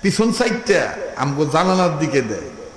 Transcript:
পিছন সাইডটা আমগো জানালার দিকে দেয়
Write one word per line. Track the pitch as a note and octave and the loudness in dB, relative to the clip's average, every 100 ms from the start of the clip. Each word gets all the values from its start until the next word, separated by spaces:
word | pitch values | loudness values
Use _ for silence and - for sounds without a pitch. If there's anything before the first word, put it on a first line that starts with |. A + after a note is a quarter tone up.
পিছন | G3 F#3+ A3+ | 0 2 0
সাইডটা | - A#3+ A3+ - F3+ A#2 - - - | 2 0 0 0 0 0 -4 -10 -4
আমগো | C3+ C#3 | -2 0
জানালার | D3+ D3+ F#3 F#3 F3+ D3+ | 0 2 2 4 2 0
দিকে | D3+ C#3 | 0 0
দেয় | A2+ G2+ - - - | 0 -4 -8 -14 -18